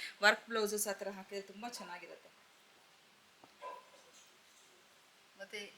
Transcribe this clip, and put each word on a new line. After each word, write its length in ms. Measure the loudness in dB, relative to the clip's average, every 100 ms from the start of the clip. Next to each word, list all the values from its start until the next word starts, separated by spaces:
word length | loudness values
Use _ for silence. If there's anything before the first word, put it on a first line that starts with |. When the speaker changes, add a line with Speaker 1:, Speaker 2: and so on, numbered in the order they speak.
| -10 6
Speaker 1:
ವರ್ಕ್ 260 | 8 8 6
ಬ್ಲೌಸಸ್ 400 | 2 2 2 0
ಆ 40 |
ಥರ 160 | -2 -4
ಹಾಕಿದ್ರೆ 380 | -6 -6 -6 -8
ತುಂಬಾ 220 | -8 -8
ಚೆನ್ನಾಗಿರುತ್ತೆ. 640 | -8 -8 -10 -12 -16 -18 -20 -20 -20 -20 -20 -20 -20 -20 -20 -20 -20 -20 -14 -12 -12 -14 -20 -20 -20 -20 -20 -20 -20 -20 -20 -20 -20 -20 -20 -20 -14
Speaker 2:
ಮತ್ತೆ 320 | -10 -8 -8